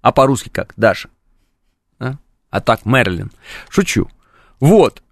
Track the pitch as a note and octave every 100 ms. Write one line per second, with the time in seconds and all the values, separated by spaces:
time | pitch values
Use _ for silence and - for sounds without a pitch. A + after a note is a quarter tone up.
0 | A#2+ C3 C3+ C3 - - - - A2 F#2
1 | - _ _ _ _ _ _ _ _ _
2 | B2 C#3 _ _ _ G2+ - A2 G#2 C3
3 | G#2 F2 G2+ _ - - - - F#3 -
4 | - _ _ _ _ _ C#3 G#3+ C3+ -
5 | _